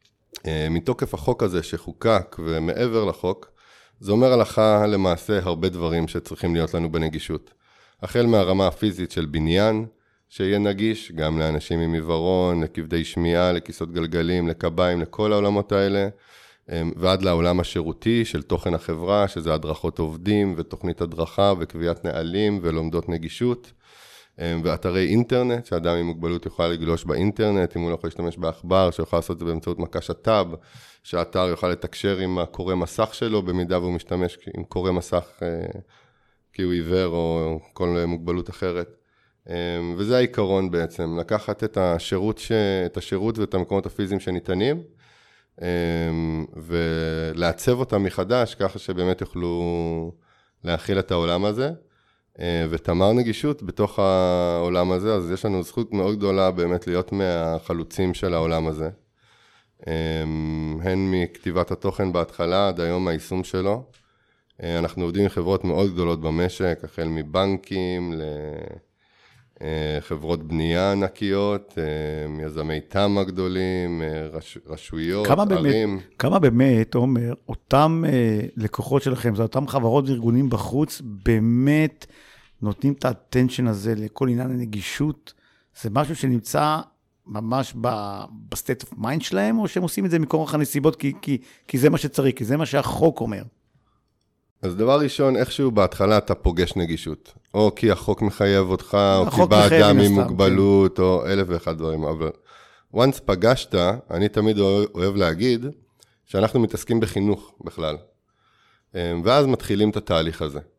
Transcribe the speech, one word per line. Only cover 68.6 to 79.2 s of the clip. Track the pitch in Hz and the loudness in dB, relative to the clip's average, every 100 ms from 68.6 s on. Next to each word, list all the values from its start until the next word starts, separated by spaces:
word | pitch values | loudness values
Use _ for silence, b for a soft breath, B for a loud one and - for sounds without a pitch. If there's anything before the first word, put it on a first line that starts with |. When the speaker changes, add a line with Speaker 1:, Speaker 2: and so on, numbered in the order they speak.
| 76 80 _ _ b b b b b - | -12 -16 _ _ b b b b b -12
Speaker 1:
אה, | 78 78 78 76 | -6 -4 -2 -4
חברות | - 80 80 85 78 | -6 -6 -4 -4 -2
בנייה | 80 82 85 98 | -2 2 2 2
ענקיות, | 98 95 - 101 98 101 101 101 - | 2 -2 -2 -2 0 0 -2 -6 -8
אה, | 78 76 76 78 76 76 78 | -6 -4 -6 -6 -6 -8 -8
יזמי | 78 78 78 | -6 -4 -4
תמ"א | - 98 101 101 | -4 0 2 2
גדולים, | 95 92 92 92 92 92 87 85 | -2 -2 -2 -2 -2 -2 -2 -4
אה, | 78 78 78 | -4 -6 -8
רש-, | 80 - - - | -10 -14 -18 -16
רשויות, | 78 - 80 80 98 208 | -16 -10 -6 -2 0 2
Speaker 2:
כמה | 156 208 | 2 2
באמת, | 180 | 2
Speaker 1:
ערים. | 147 113 107 95 - - | 2 2 0 -2 -8 -4
Speaker 2:
כמה | 143 196 | 0 4
באמת, | 143 117 135 113 110 123 | 4 6 6 4 2 2
עומר, | 127 123 117 - - | 2 2 -2 -6 -10
אותם, | 113 - 135 156 165 156 | -12 0 4 4 4 2
אה, | 131 113 107 123 - | 2 2 2 -2 -4
לקוחות | 107 - - 139 | -4 -4 0 0
שלכם, | 135 127 | 2 0